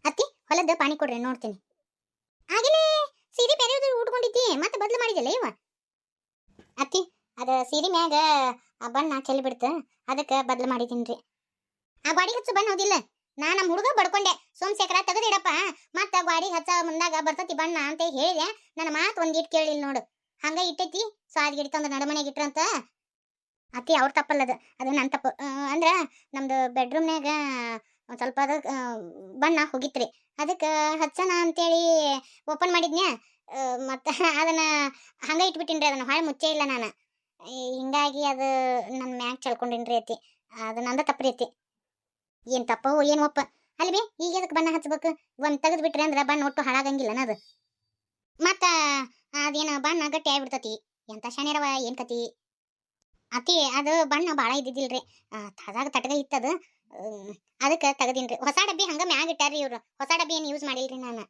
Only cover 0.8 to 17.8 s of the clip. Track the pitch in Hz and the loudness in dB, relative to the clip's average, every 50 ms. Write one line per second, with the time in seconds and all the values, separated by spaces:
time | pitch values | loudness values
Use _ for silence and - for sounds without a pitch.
0.8 | 294 285 302 302 311 262 240 233 240 254 254 247 233 220 202 190 _ _ _ _ | 2 0 2 0 -2 -2 -2 -2 -2 -4 -4 -4 -6 -8 -8 -10 _ _ _ _
1.8 | _ _ _ _ _ _ _ _ _ _ _ _ _ - 349 440 480 571 622 640 | _ _ _ _ _ _ _ _ _ _ _ _ _ 0 0 2 4 6 6 6
2.8 | 640 622 622 605 587 571 _ _ _ _ - - 480 480 622 - 494 466 523 554 | 6 4 4 2 0 -2 _ _ _ _ 0 0 2 2 4 2 4 2 2 0
3.8 | 539 539 508 466 466 480 440 494 494 466 427 480 508 440 302 269 330 440 539 415 | 2 0 0 0 0 0 0 0 -2 0 0 2 2 2 0 0 -2 -2 -2 -2
4.8 | 415 427 466 466 480 453 403 339 240 269 440 508 466 233 - _ _ _ _ _ | -2 -2 0 0 0 0 0 0 0 0 -2 -2 -2 -4 -6 _ _ _ _ _
5.8 | _ _ _ _ _ _ _ _ _ _ _ _ _ _ _ - - _ _ 247 | _ _ _ _ _ _ _ _ _ _ _ _ _ _ _ -20 -20 _ _ -6
6.8 | 277 269 - 370 359 - _ _ _ _ _ 247 247 254 262 262 254 254 294 302 | -6 -2 -2 -4 -4 -4 _ _ _ _ _ -8 -2 0 0 0 0 0 -2 -2
7.8 | 302 381 359 339 339 330 294 302 320 311 302 277 262 269 247 254 _ _ _ _ | 0 0 0 0 0 2 4 4 4 6 4 4 2 0 -2 -6 _ _ _ _
8.8 | 233 240 233 269 302 320 285 269 269 - 262 269 254 262 247 247 247 262 330 320 | -12 -4 -2 -2 0 0 -2 -4 -2 -2 -2 0 0 -2 -4 -2 -2 -2 -2 -4
9.8 | - _ _ _ _ - 262 277 294 - 262 269 269 247 254 247 254 262 254 240 | -8 _ _ _ _ -4 -4 -4 0 0 0 0 2 0 -2 -2 0 -2 0 -2
10.8 | 240 240 247 240 233 233 233 - _ _ _ _ _ _ _ _ _ _ _ _ | -2 -4 -4 -6 -4 -4 -8 -10 _ _ _ _ _ _ _ _ _ _ _ _
11.8 | _ _ _ _ - 294 330 359 370 392 466 494 508 - 403 392 415 440 381 359 | _ _ _ _ -2 0 2 2 2 2 -2 -2 -2 0 2 2 2 2 0 0
12.8 | 392 415 381 285 - _ _ _ _ _ _ 269 294 320 370 392 370 349 339 381 | 2 2 2 0 0 _ _ _ _ _ _ -4 -2 0 2 2 2 2 0 2
13.8 | 415 523 539 440 359 359 - 403 403 381 330 - _ _ _ - 359 392 415 415 | 2 2 4 4 2 4 2 2 2 2 0 0 _ _ _ -4 -2 -2 0 0
14.8 | 392 370 359 370 392 - 359 427 440 440 392 392 - 370 294 330 392 381 294 - | 0 2 2 0 2 2 0 2 2 2 2 2 2 2 2 2 0 -2 -4 -8
15.8 | _ _ - 349 403 392 - 359 349 339 330 330 349 392 349 330 - - 349 349 | _ _ -4 -4 -2 2 2 2 2 4 2 2 0 0 -2 -2 0 2 0 2
16.8 | 330 339 311 330 339 349 320 311 302 320 302 359 370 349 330 285 320 330 339 311 | 0 0 -2 0 0 0 0 0 0 0 -2 -2 -4 -4 -2 -2 -2 0 0 -2